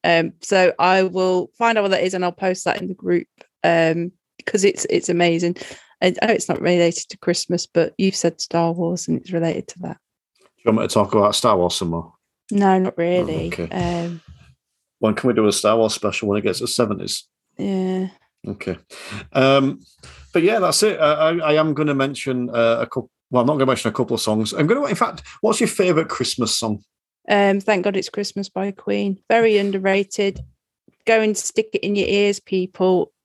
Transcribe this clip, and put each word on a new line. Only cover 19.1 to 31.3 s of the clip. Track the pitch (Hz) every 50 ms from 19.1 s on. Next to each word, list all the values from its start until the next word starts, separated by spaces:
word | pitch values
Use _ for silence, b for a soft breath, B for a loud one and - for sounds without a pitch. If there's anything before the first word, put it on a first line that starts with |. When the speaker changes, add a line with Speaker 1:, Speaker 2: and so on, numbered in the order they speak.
| 104 101 B B -
Speaker 2:
Um, | 135 131 135 139 139 135 135 143 - - _ _ _ B B B B B B
but | - 180
yeah, | 160 196 220 220
that's | 185 165 156 -
it. | 208 214 185 156
I, | 156 147
I, | 151 147 156 160 170
I | 170 160 151 151
am | 156 156 160 147
gonna | 139 156 151 143
mention, | 135 135 139 139 - - 139 131 127 123 123
uh, | 120 117 117 113 117 117
a | 117
couple. | - - 131 113 - _ _ _ _
Well, | 123 123
I'm | 117
not | 127 151
gonna | 139 135
mention | 131 127 - - 113
a | 110
couple | - 123 - 117
of | 110
songs. | - 110 107 110 110 110 -
I'm | - 147
gonna, | 160 233 285 285
in | 269 202
fact, | - 233 - - - B B B B
what's | - 220 214 -
your | 240 214
favourite | - - 190 180 165 147 - -
Christmas | - - 127 - - - 117 107 -
song? | - 117 110 104 98 _ _ _ _ _ _ _ _ _ -
Speaker 1:
Um, | 208 202 202 196 196 202
Thank | 196 - 214 185 180
God | 202 196
It's | 196 - -
Christmas | - 208 202 - - 202 196 -
by | _ 185 196 202
Queen. | 196 - - 208 202 208 208 202 190 - _ _
Very | 226 233 226 226 214 202
underrated. | 202 202 196 190 190 196 190 202 202 196 - - 202 196 196 - - - _ _ _ _ _ _ _ _ _ _ _
Go | - 226 220
and | 220 214